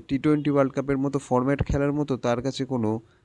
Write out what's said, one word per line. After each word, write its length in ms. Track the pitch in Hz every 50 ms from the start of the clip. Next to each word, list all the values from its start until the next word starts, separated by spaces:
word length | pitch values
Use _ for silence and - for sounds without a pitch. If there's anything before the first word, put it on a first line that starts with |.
| 113 -
টি 100 | 139 131
টোয়েন্টি 340 | 123 151 151 151 143 147
ওয়ার্ল্ড 220 | 143 143 135 131 -
কাপের 240 | 139 131 139 139 135 139
মতো 140 | 139 139 139
ফরম্যাট 420 | - - 127 123 127 139 143 139 - -
খেলার 240 | - 143 139 143 143
মতো 200 | 147 147 143 131 -
তার 220 | - 120 120 123
কাছে 220 | 123 135 131 - 135
কোনো 240 | 127 131 120 110 107 110 113 - - _ _ _